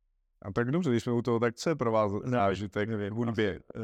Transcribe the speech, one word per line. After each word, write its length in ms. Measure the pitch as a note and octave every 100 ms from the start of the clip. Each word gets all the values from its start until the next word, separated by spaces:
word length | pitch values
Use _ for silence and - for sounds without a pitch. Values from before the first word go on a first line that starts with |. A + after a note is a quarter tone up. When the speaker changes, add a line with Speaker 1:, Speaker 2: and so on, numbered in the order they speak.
| _ _ _ _
Speaker 1:
A 100 | G2+
tak 180 | G2 A#2+
dobře, 200 | E3 E3+
když 120 | A#2
jsme 100 | B2+
u 100 | A#2+
toho, 180 | A#2+ A#2
tak 140 | A#2+
co 160 | A2+ F3
je 60 | D3+
pro 160 | A#2
vás 200 | A2 G#2+
Speaker 2:
Ne, 180 | G2 C3
Speaker 1:
zážitek 580 | B2 G2 F#2 G#2 G#2 G#2
Speaker 2:
nevím, 240 | A2 G2+
Speaker 1:
v 40 | G#2+
hudbě? 340 | A#2+ A2 G#2
Speaker 2:
asi, 120 | E2+ - -